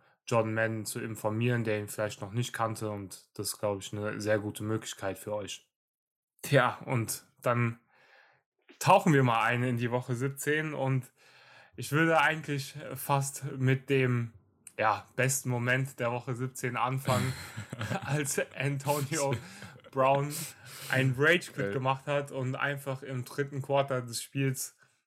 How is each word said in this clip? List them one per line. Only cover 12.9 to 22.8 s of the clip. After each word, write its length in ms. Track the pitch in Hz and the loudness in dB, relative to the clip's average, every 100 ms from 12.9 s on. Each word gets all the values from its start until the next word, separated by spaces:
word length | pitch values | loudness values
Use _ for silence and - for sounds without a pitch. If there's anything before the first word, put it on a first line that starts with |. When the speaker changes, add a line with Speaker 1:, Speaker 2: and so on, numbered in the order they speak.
| 135 | -6
Speaker 1:
fast 480 | - 139 135 - 131 135 | 0 0 0 -6 -8 0
mit 320 | 131 131 - | 2 2 2
dem, 420 | 135 127 120 113 - _ _ - - | 2 4 2 -2 -8 _ _ -10 0
ja, 280 | 107 101 - - | 2 2 -2 0
besten 340 | 131 - 127 | 0 0 -2
Moment 500 | 123 123 131 135 - | -2 0 0 -2 -4
der 120 | 120 | -4
Woche 220 | 123 131 | -2 -4
siebzehn 420 | 117 127 - 123 117 | -6 -6 -6 -6 -2
anfangen, 580 | 123 135 135 104 131 - - 113 101 | -2 -2 0 0 0 -4 -10 -14 -12
<laughs> 360 | - 110 - | -8 -4 -4
als 380 | - 147 143 - - - | -2 -2 0 -2 -4 -2
Antonio 800 | 139 139 147 147 135 160 139 123 - - - - - | -2 -2 0 -2 0 0 0 -2 -6 -16 -18 -20 -4
Brown 420 | 135 131 139 147 156 160 - - - - | 2 4 4 0 -6 -10 -14 -18 -14 -2
ein 240 | 131 131 127 | 2 2 4
Rage-Quit 400 | 151 175 - - | 4 4 2 -6
Speaker 2:
Geil. 160 | 101 | -4
Speaker 1:
gemacht 320 | 131 131 135 - | 0 0 -2 -2
hat 280 | 143 139 | -2 -2
und 220 | 135 127 131 | -4 -4 -2
einfach 460 | 139 143 | -2 -4